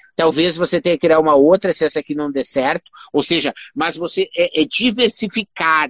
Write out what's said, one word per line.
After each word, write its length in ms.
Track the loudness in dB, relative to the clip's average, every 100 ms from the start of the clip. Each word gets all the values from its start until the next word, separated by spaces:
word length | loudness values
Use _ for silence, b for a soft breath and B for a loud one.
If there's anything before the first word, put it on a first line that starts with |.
| b -2
Talvez 420 | 0 2 0 -2
você 220 | -2 -2
tenha 160 | -2 2
que 120 | 4
criar 120 | 4
uma 160 | 4 4
outra, 380 | 6 4 0
se 120 | 0 0
essa 140 | -2
aqui 140 | -4
não 180 | -6 -6
der 120 | -6
certo. 480 | -4 -2 -2 -4 -10 B B
Ou 120 | -2
seja, 300 | 0 0 -2 B B
mas 220 | -6 -6 -6
você 320 | -4 -4 -4 -4
é, 240 | -2 -2
é 40 | -2
diversificar 1200 | -2 -2 0 -2 0 -4 -6 -8 -4 0 0